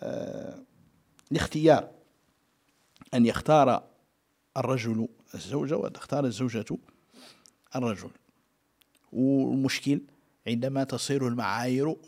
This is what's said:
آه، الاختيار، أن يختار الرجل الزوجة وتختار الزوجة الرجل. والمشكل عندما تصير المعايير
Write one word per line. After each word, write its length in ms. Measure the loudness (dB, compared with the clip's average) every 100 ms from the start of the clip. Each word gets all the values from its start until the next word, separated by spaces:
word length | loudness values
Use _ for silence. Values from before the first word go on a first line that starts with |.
آه، 600 | -8 -6 -8 -10 -12 -14 -20 _ _ _ _ _ _
الاختيار، 580 | -2 -2 4 6 6 4 -12 _ _ _ _ _ _ _ _ _ _ -4
أن 120 | 4 4
يختار 680 | 4 4 6 6 4 -2 _ _ _ _ _ _ -6
الرجل 520 | -2 -2 -2 -2 -4 -8 _
الزوجة 420 | -16 -8 -6 -2 -2
وتختار 480 | -4 -8 -6 -2
الزوجة 400 | -2 -2 -4 -4 -6 -8 -12 _ _ -20 -20 -20 -20 _ _ -4
الرجل. 340 | -4 -4 -8 -18 _ _ _ _ _ _ _ _ _
والمشكل 880 | -2 2 2 2 0 0 -2 -2 -2 -4 _ _ _ -4
عندما 380 | -2 -2 -2
تصير 440 | -2 -4 -2 -2 -2
المعايير 680 | -2 -2 -2 0 0 0 -4